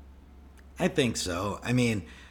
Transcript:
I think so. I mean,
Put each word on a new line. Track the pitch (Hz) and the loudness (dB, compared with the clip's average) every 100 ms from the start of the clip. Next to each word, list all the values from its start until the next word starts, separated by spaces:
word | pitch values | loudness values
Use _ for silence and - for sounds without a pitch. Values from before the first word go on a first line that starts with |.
| - - - - - - - - | -18 -20 -20 -20 -20 -20 -16 -2
I | 180 | 0
think | 185 123 98 | 2 2 2
so. | 90 85 101 95 | -4 -4 -4 -4
I | - | 0
mean, | 123 120 107 - - - | 2 2 2 -4 -14 -20